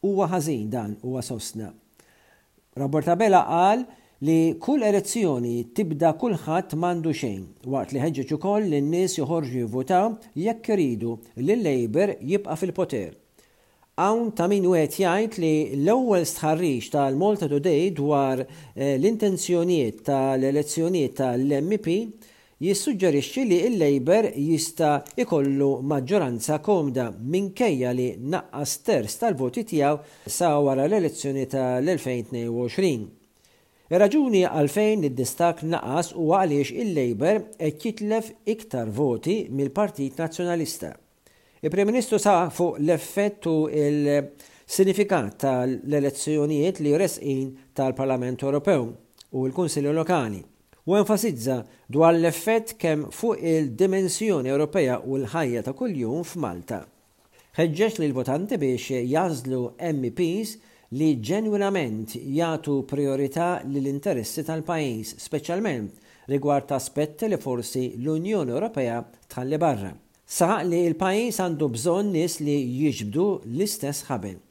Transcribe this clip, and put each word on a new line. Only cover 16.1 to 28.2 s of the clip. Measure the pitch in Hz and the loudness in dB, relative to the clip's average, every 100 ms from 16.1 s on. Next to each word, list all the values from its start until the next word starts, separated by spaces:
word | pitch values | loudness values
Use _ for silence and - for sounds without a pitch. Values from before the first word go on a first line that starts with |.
| 190 160 | 2 0
stħarriġ | - 156 160 175 127 107 | -2 0 0 0 -2 -2
tal-Malta | 151 139 135 196 208 156 | 0 0 2 2 2 0
Today | 143 160 147 185 | 0 2 2 2
dwar, | 156 143 147 135 131 | 0 2 2 2 0
eh, | 131 - 143 - 139 135 | -6 -12 -16 -4 0 2
l-intenzjonijiet | 180 226 208 180 - 175 170 175 120 - - | 2 2 0 0 0 2 2 2 0 -2 -2
tal-elezzjonijiet | 135 135 131 135 139 147 - 165 180 131 - | 2 2 2 2 2 0 0 0 2 0 0
tal-M | 131 123 135 143 160 208 | 0 2 2 2 0 -2
P | 185 180 226 - - - _ _ | 0 -2 -2 -12 -20 -20 _ _
jissuġġerixxi | 165 196 - 214 185 143 - - 262 | -2 0 0 2 4 4 0 -2 2
li | 175 208 | 4 4
l-Labour | 220 151 139 127 202 214 - | 2 4 4 4 4 4 0
jista' | 147 160 - - 160 147 - - | 0 0 0 0 2 2 -2 -4
ikollu | 247 160 139 139 139 127 | 0 2 2 2 2 2
maġġoranza | 135 147 131 202 143 120 - 151 | 0 -2 2 0 0 -2 -2 -2
komda | 151 196 147 127 120 | 2 2 2 -2 -4
minkejja | 95 120 180 196 190 240 139 123 123 | -6 -2 -2 -2 0 0 2 0 0
li | 123 90 | -2 -4